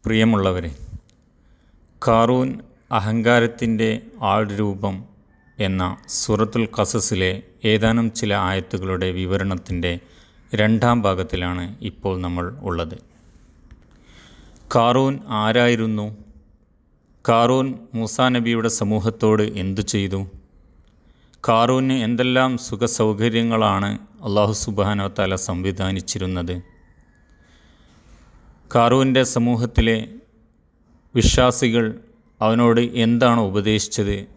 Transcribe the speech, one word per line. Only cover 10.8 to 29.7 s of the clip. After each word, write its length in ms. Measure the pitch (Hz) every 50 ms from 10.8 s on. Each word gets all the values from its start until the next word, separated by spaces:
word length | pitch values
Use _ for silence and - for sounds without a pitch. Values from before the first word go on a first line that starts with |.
| 120 120 120 120 101
ഭാഗത്തിലാണ് 640 | 98 95 90 92 - - 92 90 90 90 90 87 92 107 - 117 104
ഇപ്പോൾ 260 | - - - 98 92 90 90
നമ്മൾ 240 | 87 87 87 87 90 120 139 - 98
ഉള്ളത്. 260 | 87 82 85 80 76 71 _ _ _ _ _ - _ - _ _ _ _ _ - - _ _ _ _ _ _ _ - - - - - - - - - - - - -
കാറൂൻ 400 | 127 113 120 123 131 135 135 139 139 - - 117 107
ആരായിരുന്നു? 640 | 107 110 113 123 120 120 120 110 113 113 107 107 104 107 104 - - - - - _ _ _ _ _ _ _ _ _ _ _ _ _ _ _ _ _ -
കാറൂൻ 420 | 117 120 117 120 131 131 131 135 123 - - - - 113
മൂസാ 280 | 113 107 - - 127 127 123
നബിയുടെ 360 | 123 117 117 117 113 110 117 110 -
സമൂഹത്തോട് 640 | 113 104 107 107 92 113 113 - - 107 107 107 107 107 - 101 92
എന്തു 200 | 95 95 98 101 - -
ചെയ്തു? 260 | 104 98 95 95 98 98 92 - - _ _ _ _ _ _ _ _ _ _ _ _ _ _ _ _ _ _ _ _ - -
കാറൂന് 480 | 113 113 117 120 131 131 131 131 131 131 113 113
എന്തെല്ലാം 500 | 120 117 127 127 127 127 127 131 127 117 -
സുഖസൗകര്യങ്ങളാണ് 1300 | - 123 98 123 120 - - 110 110 107 101 110 117 110 117 113 117 113 113 107 104 101 98 101 101 104 - - - - - - 107
അല്ലാഹു 260 | 101 104 104 107 107 - -
സുബ്ഹാനഹു 440 | 117 101 104 98 101 104 101 98 98
വ 60 | 98 -
തആല 200 | 98 95 95 92 - -
സംവിധാനിച്ചിരുന്നത്? 1080 | 90 87 90 98 92 95 95 95 95 92 92 - - 95 92 92 92 87 85 82 90 87 - - _ _ _ _ _ _ _ _ _ _ _ _ _ _ _ _ _ _ _ _ _ _ _ _ _ _ _ - - _ - - _ - - - - _ _ - -
കാറൂൻ്റെ 480 | 120 117 120 123 135 135 135 127 131 127 123
സമൂഹത്തിലെ 640 | - 120 117 120 123 113 123 113